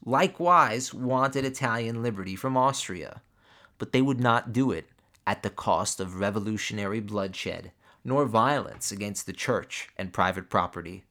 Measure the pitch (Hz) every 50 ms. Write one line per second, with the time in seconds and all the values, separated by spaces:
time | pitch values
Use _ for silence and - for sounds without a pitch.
0 | - 113 123 139 185 185 - - 170 175 180 165 147 113 110 123 127 - - -
1 | 127 127 131 127 131 135 131 139 135 135 131 - 139 117 113 117 117 113 117 113
2 | 117 120 107 98 92 95 95 92 - 131 131 127 127 135 135 - - - 95 85
3 | 71 - - - _ _ _ _ _ _ _ _ - _ _ _ - - - 127
4 | 135 139 135 120 123 120 117 120 - 120 107 123 135 127 90 80 - _ _ _
5 | _ _ _ _ _ - - - - 101 - - - 113 90 82 101 - - -
6 | 95 90 92 92 98 101 101 110 98 110 107 101 - - 107 107 101 95 104 113
7 | 104 101 104 101 98 95 92 - - 95 87 85 - 95 _ _ _ _ _ _
8 | _ 123 131 143 143 120 110 110 117 135 147 131 101 - - - - - 104 98
9 | 101 104 101 - - - 90 - - - 120 95 - - - - - - _ -
10 | 98 90 - - 92 92 92 92 92 - - 98 87 90 - 90 82 87 92 98
11 | _ _